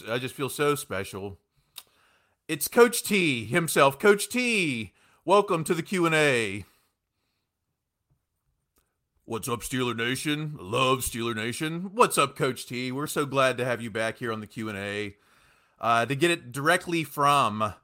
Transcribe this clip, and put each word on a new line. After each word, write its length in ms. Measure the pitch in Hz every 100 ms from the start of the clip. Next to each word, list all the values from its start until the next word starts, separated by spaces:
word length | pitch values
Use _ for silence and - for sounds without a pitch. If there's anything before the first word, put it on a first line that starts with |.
| 101
I 100 | 120
just 160 | 127
feel 140 | - 131
so 260 | - 147
special. 640 | 143 - 95 101 98 98 98 _ _ _ - - _ _ _ _ _ -
It's 180 | 156 -
Coach 380 | - 240 240
T 400 | - 202 170 123
himself. 540 | 107 156 165 175 139 135
Coach 300 | 208 208 -
T, 640 | 240 247 220 165 120 104 _ _ _
welcome 380 | - 202 202 170
to 100 | 156
the 80 | 170
Q 240 | 165 190 170
and 80 |
A. 500 | 156 151 123 107 101 - _ _ _ _ _ _ _ _ _ _ _ _ _ _ _ _ _ _ _ _ _ _ _ _ _
What's 240 | - 113 98
up, 120 | 117
Steeler 360 | - 127 123 113
Nation? 600 | 117 131 151 147 151 151
Love 380 | 92 117 131 131
Steeler 380 | 120 117 117 110
Nation. 540 | 113 120 156 165 190
What's 240 | 214 208 -
up, 160 | 139
Coach 320 | - 143 120 -
T? 240 | 123 127
We're 160 | 131 151
so 180 | 165
glad 320 | 143 135 131 120
to 60 |
have 160 | 123 117
you 80 | 117
back 280 | 107 110 110
here 140 | 120
on 80 | 110
the 60 | 104
Q 200 | - 110
and 80 | 98
A, 380 | 101 101 104 98 _ _ _ _ _ -
uh, 240 | 113 117
to 120 | 117 135
get 160 | 170
it 180 | 170 123
directly 540 | 123 147 180 180 170
from 680 | 151 - 143 143 120 107 107 -